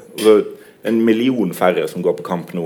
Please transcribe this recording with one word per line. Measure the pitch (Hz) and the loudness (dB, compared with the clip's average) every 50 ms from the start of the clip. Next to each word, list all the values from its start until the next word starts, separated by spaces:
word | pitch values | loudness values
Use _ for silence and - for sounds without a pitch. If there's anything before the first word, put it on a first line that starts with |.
| - - - | -14 -14 -8
Altså, | - 104 107 107 101 - - - - - - - _ | 0 4 4 4 4 2 0 -8 -16 -20 -20 -20 _
en | - 104 117 113 113 | -4 -2 0 2 2
million | 113 110 113 120 135 127 117 98 90 85 | 2 2 2 0 0 0 0 -2 -2 -2
færre | - 98 92 87 87 78 | 0 0 2 2 0 -2
som | 78 - 90 | -4 -6 -4
går | 85 90 - | -2 -2 -2
på | - - | -2 -6
kamp | - 90 87 80 - - | -6 -6 -6 -6 -8 -8
nå | 90 82 | -6 -6